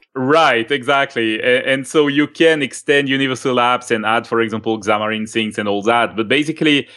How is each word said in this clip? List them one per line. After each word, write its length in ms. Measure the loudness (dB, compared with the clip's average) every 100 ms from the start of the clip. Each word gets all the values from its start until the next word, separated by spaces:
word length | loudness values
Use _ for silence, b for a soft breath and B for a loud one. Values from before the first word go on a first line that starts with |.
| _
Right, 560 | -6 0 4 4 2 0
exactly. 680 | -4 0 0 0 -2 -2 -2
A-, 240 | 0 0 2
and 220 | -2 0
so 200 | 0 2
you 200 | 2 -2
can 340 | 2 2 2
extend 460 | -2 -4 0 2 2
universal 480 | 0 0 -2 -2 2
apps 360 | 2 0 -2
and 140 | -2 0
add, 220 | 0 0
for 140 | -2
example, 360 | -2 -2 -4 -2
Xamarin 500 | 0 -2 -2 -4 -4
things 260 | -4 -4 -4
and 120 | -4
all 120 | -2
that. 340 | 0 2 0 -2
But 100 | -2
basically, 580 | 0 -2 -2 0 0 B